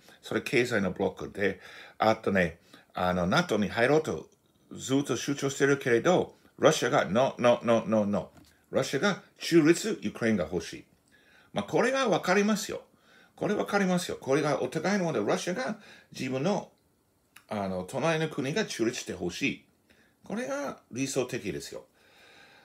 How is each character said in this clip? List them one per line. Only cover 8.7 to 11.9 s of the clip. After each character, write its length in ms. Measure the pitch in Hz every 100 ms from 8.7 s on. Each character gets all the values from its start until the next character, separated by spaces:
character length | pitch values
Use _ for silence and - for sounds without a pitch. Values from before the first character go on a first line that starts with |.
ロ 120 | 107
シ 140 | 135 139
ア 20 |
が 220 | 202 175 - -
中 220 | - 165
立、 380 | 151 170 220 196
ウ 80 | 107
ク 140 | - 117
ラ 60 |
イ 40 | 104
ナ 100 | 80
が 40 |
欲 120 | 90
し 100 | -
い。 120 | 67 - _ _ _ _ _ _
ま 100 | 110
あ、 40 | -
こ 160 | 156
れ 100 | 240